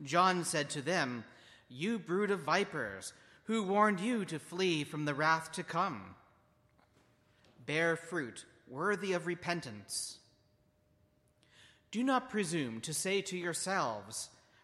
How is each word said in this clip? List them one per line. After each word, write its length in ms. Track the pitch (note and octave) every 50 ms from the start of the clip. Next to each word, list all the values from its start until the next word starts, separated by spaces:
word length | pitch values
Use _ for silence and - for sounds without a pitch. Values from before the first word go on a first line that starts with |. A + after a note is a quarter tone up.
John 440 | D3 C3 D#3 F3 F#3 F#3 F3+ F3 E3
said 240 | - E3 D3+ C#3+ -
to 120 | - D3
them, 440 | B2 D#3 F#3 F3 C#3 B2+ B2 A#2 G#2+ - - - - - - - _
"You 320 | - B2 C3 E3 A3 A#3 G#3
brood 320 | D#3+ - F3 G3 G#3 G3
of 120 | G3+ F3+ D3
vipers, 680 | D3 E3 G3 G3 G3 - D3+ A#2 G#2 F#2+ F#2+ - - - - - - - - _
who 200 | - A3+ A3+ G3
warned 360 | F#3 G3+ G#3 G#3+ G#3+ G3+ E3+
you 240 | G3 A#3+ B3 A3 F#3+
to 160 | D3 D#3+ D3
flee 460 | - - F3 F3+ F#3+ F3+ E3 D3+ C#3+
from 180 | - D#3+ D3+ D3+
the 100 | D3 C#3
wrath 380 | C3+ D#3 D#3+ D#3+ D#3+ - -
to 120 | - F#3 E3
come? 500 | - - E3+ F#3+ F#3+ C3+ G2+ F#2+ F#2+ F#2+ - - _ _ _ _ _ _ _ _ _ _ _ _ _ _ _ _ _ _ _ _ _ _ _ _ - - - B2
Bear 320 | C#3 D3 D#3+ E3+ E3 E3
fruit 480 | D#3+ - - D#3+ E3 C3+ A2+ - - - - - _ _
worthy 440 | - B2 C#3+ F3 G#3 G#3 F3 G3+ F#3+
of 160 | F3+ F3 D#3+
repentance. 920 | F3 F3 E3+ - E3+ F3 E3 - B2+ G#2 G#2 G#2 - - - - - - - _ _ _ _ _ _ _ _ _ _ _ _ _ _ _ _ _ _ _ _ _ _ _ _ _ _ - - - - - _ _ _
Do 140 | - G#3+ B3+
not 240 | C4+ C4 B3+ C4 -
presume 500 | - G#3+ G3 D#3 E3+ E3 C#3 A#2 A2+ A2+
to 140 | - D#3+ D3
say 280 | - - F#3+ G3 G3 F#3
to 140 | - F#3
yourselves, 920 | F3+ F3 F3 E3 - - F#3+ G3 F#3 D3+ A#2+ A2 G#2 G2 G#2 A2 - - - - - _ _ _ _